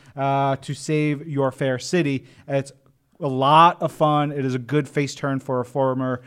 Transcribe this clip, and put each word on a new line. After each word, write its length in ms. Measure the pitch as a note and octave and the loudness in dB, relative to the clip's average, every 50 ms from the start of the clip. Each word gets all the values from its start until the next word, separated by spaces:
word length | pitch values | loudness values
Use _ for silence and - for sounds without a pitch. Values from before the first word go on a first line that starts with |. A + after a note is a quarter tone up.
| - - - | -20 -14 -6
uh, 400 | C#3 C3+ C#3 C3+ C#3 C#3 C#3 C3+ | -4 -2 0 0 2 0 0 -2
to 160 | C3+ - - C#3+ | -4 -6 -10 -10
save 540 | - - - D#3 D3+ D3+ D3+ D3 C#3 D#3 | -8 -4 -2 0 0 0 0 -2 -4 -6
your 240 | E3 D3 C#3 C3+ C3 | -6 -2 0 0 -2
fair 280 | B2 - C#3+ C3 C3 B2 | -2 -2 -2 -2 -2 -4
city. 460 | - - - F3 E3 C#3+ C#3 B2+ - - - - - | -4 -2 0 0 0 0 -2 -4 -6 -10 -20 -18 -8
It's 240 | - C#3 C#3 C3+ C#3 - _ _ _ _ _ _ _ _ - | -4 -2 -2 -2 -4 -12 _ _ _ _ _ _ _ _ -6
a 80 | E3+ | -6
lot 540 | C#3+ C3 B2+ C3+ C#3 D3+ D#3+ E3+ F3 E3+ - | -4 0 2 4 6 8 8 8 8 6 2
of 100 | F3 D#3+ | -4 -4
fun. 400 | - - D#3+ D3+ D3+ D3 D3 D3 | -2 0 0 2 2 2 0 -2
It 120 | D3 D3 C3 | -2 -4 -4
is 100 | C3 B2+ | -2 -4
a 40 | B2+ | -4
good 300 | A#2+ A#2 C3+ D3+ C#3+ - | -4 -2 -2 -2 -2 -2
face 260 | - D3 C#3+ C3+ - | -2 -4 -4 -4 -4
turn 240 | - - C#3 C3+ C3 | -6 -4 -4 -4 -4
for 220 | - - C3 B2 | -4 -4 -4 -4
a 40 | A#2+ | -4
former 560 | B2 B2 C#3+ C3+ C3 B2+ C3 C3 B2+ B2+ B2 - | -4 -2 0 0 0 0 -2 -2 -4 -4 -6 -8